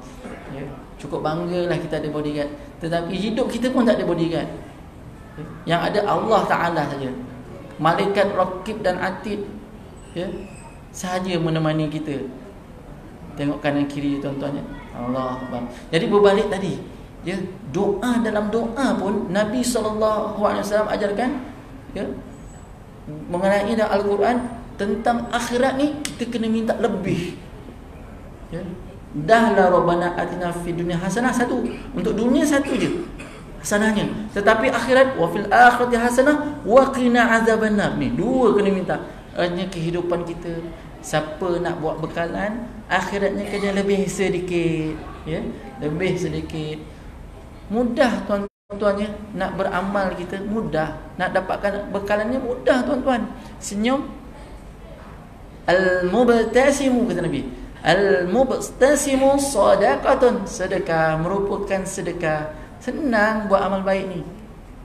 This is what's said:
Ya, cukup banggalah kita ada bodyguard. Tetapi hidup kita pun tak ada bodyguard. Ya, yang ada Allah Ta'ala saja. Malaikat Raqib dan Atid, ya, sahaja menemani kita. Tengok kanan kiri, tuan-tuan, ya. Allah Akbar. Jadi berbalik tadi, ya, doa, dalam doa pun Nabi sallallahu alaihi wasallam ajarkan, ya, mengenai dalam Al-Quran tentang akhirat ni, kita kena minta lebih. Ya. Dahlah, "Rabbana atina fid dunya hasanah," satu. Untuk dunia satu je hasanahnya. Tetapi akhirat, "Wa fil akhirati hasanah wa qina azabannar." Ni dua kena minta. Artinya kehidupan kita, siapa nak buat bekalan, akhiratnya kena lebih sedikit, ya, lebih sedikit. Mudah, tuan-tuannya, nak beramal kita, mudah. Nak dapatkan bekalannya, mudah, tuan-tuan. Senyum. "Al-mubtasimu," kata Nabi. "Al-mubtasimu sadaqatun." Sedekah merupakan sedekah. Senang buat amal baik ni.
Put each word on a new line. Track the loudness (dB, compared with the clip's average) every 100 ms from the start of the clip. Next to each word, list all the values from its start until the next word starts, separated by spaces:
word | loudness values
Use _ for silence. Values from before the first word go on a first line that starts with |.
| -14 -16 -14 -14 -12 -10
Ya, | -10 -12 -16 -14
cukup | -6 -2
banggalah | -2 -2 -2 0 0 -2
kita | -2 -4
ada | -2
bodyguard. | -2 -2 -2 -4 -6 -14 -8
Tetapi | -2 -2 -2
hidup | -2 -2 0 0
kita | 0 0
pun | 4 4
tak | 4
ada | 2
bodyguard. | 0 2 0 -4 -8 -14 -18 -18 -18 -18 -18 -18 -14
Ya, | -14 -10 -2 0
yang |
ada | 2 0 2
Allah | 2 4 4 4
Ta'ala | 2 2 0 -2
saja. | -4 -6 -6 -10 -14 -14 -16 -14 0
Malaikat | 2 4 2 4 2 2
Raqib | 0 -2 -6 -2 -2
dan | 0
Atid, | -2 -4 -6 -6 -8 -12 -16 -18 -18 -18 -12
ya, | -6 -6 -8 -12 -16 -18 -18 -16
sahaja | -10 -4 -2 0 0
menemani | 0 2 2 2 0
kita. | -2 -4 -4 -6 -10 -16 -18 -18 -18 -18 -18 -16 -16 -14
Tengok | -4 -2 0 0
kanan | 0 0
kiri, | -2 -2 -2
tuan-tuan, | -4 -4 -4 -6
ya. | -8 -12 -12
Allah | -8 -4 -2 -2 -4
Akbar. | -6 -6 -8 -10 -2
Jadi | 0 4
berbalik | 6 8 6 2
tadi, | -2 -2 -4 -10 -16 -18 -10 -6
ya, | -4 -6 -10 -6
doa, | 0 0 0 0 2
dalam | 2 0 0
doa | 0 -2 0 0
pun | 2 0 -2 0
Nabi | 0 2 0 0
sallallahu | 0 0 2 2 2 -2 0
alaihi | 0 0
wasallam | 0 0 0
ajarkan, | 0 0 0 -2 -2 -8 -14 -16 -16 -12 -8
ya, | -6 -8 -12 -16 -16 -16 -18 -18 -18 -16 -14 -12 -6
mengenai | 0 2 2 2
dalam | 2 2
Al-Quran | 2 2 2 4 2 -2 -8 -14 -4
tentang | -2 0 0 0 -2
akhirat | -4 0 2 2 4
ni, | 0 0 -6
kita | -6 -4
kena | -2 0
minta | 0 0 0
lebih. | 0 0 -2 -2 -2 -8 -14 -16 -16 -16 -18 -16 -16 -16 -18 -18 -10
Ya. | -10 -8 -12 -14 -16 -10 -6
Dahlah, | 4 6 8 6 6
"Rabbana | 6 6 4 2
atina | 0 -4 -2 -4
fid | -4 -4 -2
dunya | -2 -2
hasanah," | 0 0 2
satu. | 2 0 0 -2 -6 -6 -2
Untuk | -2
dunia | 2 2 4 4
satu | 2 2 0
je | 0 -2 -6 -12 -14 -16 -16 -10 0
hasanahnya. | 2 4 2 0 -4 -4 2
Tetapi | 4 4 4
akhirat, | 0 4 6 6 4
"Wa | 0
fil | 0 4
akhirati | 8 8 8 2 2
hasanah | 4 6 6 4 0 -4 6
wa | 6 6
qina | 4 4 6 6 6
azabannar." | 6 4 4 4 2 2
Ni | 0
dua | 0 2 4 6
kena | 6 4
minta. | 2 0 -4 -6 -14 -10
Artinya | -2 -2 0 -4
kehidupan | -4 -2 -2 0 -2 -2
kita, | -8 -8 -8 -10 -12 -16 -14
siapa | -2 -2 -2 -4 -2 0
nak | -2 -2
buat | -4 -2
bekalan, | -4 -4 -4 -2 -4 -4 -8 -12 -2
akhiratnya | -2 0 0 0 0 -4
kena | -2 0 0
lebih | 2 2 2
sedikit, | 0 0 0 0 0 2 0 -2 -6 -10 -12
ya, | -6 -4 -6 -8 -14 -6
lebih | -4 0 0 0
sedikit. | -2 -4 -6 -6 -6 -8 -12 -16 -16 -16 -16 -16 -18 -18 -4
Mudah, | 0 0 4 2 2 -2
tuan-tuannya, | -2 -2 -10 _ 0 0 2 -2 -6 -8 -4
nak | -4 -2
beramal | -2 0 0 0 0 -2
kita, | -6 -6
mudah. | -4 -2 0 -2 -2 -6 -12 -4
Nak | 0
dapatkan | 0 0 -2 -2 -2 -4 -4
bekalannya, | 0 0 0 -2
mudah, | -2 0 2 2
tuan-tuan. | 2 0 0 0 -2 -8 -16 -14
Senyum. | -8 -2 0 0 -2 -12 -16 -16 -16 -16 -16 -18 -18 -18 -16 -18 -18 -18 -18 -6
"Al-mubtasimu," | 2 4 4 2 2 4 6 6 4 6 6 4 2 2 2
kata | 0
Nabi. | -2 -2 -6 -10 -14 -2
"Al-mubtasimu | 2 4 6 4 4 4 2 0 -4 4 6 6 4 4 6 6
sadaqatun." | 2 4 6 6 4 4 4 6 6 4
Sedekah | -4 -4 -2 -2 0 2 4 2
merupakan | 0 0 0 -2 -2 -2 -2
sedekah. | -4 -4 -2 0 0 -4 -10 -16 -10
Senang | -6 -2 0 4 4 2 2
buat | 2
amal | 2 0
baik | 0 0 -2
ni. | -8 -10 -14 -18 -18 -18 -18